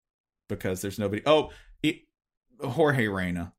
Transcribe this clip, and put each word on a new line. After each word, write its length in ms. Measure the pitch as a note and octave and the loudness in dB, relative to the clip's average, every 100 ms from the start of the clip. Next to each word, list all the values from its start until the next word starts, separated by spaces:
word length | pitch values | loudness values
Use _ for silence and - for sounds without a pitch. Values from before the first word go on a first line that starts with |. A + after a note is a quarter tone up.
| _ _ _ _ - | _ _ _ _ -10
because 340 | G2+ G2+ F#2 | -4 -2 -2
there's 160 | G2+ F#2+ | -4 -2
nobody. 240 | G2+ G2+ | -2 0
Oh, 260 | C#3 D#3 C3+ - - - | 4 4 2 -6 -20 -4
it, 180 | D3+ - _ _ _ _ _ - | -4 -4 _ _ _ _ _ -10
Jorge 460 | C3+ A#2 D3+ C3 A2 | -4 2 2 4 0
Reyna. 460 | F#2+ F2+ F2 E2+ | 0 -2 -4 -6